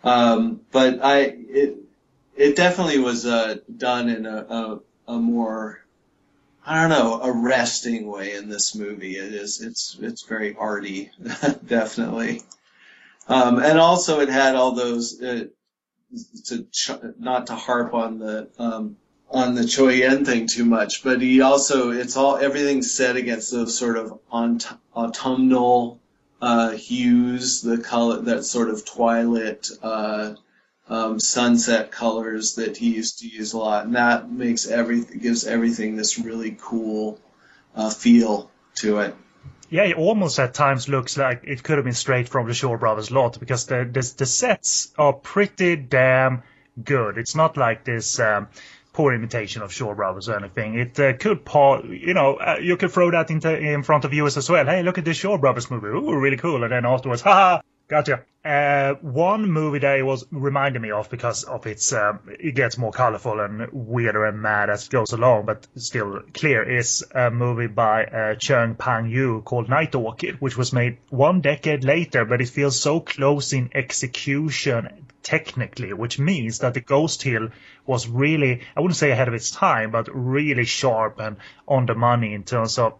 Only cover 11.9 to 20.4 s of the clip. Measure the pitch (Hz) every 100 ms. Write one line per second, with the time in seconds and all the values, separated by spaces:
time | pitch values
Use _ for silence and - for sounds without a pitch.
11.9 | - 117 113 117 117 - - _ _ -
12.9 | - - _ - 127 123 123 143 156 165
13.9 | 180 - 151 143 131 135 131 127 120 123
14.9 | 120 117 - 127 120 - _ _ _ _
15.9 | _ _ 123 - 113 - 120 - - -
16.9 | 117 117 - 117 127 120 113 - 123 117
17.9 | 120 113 110 110 107 107 - 117 110 107
18.9 | 104 _ _ _ 131 127 123 117 - 131
19.9 | 127 127 135 139 117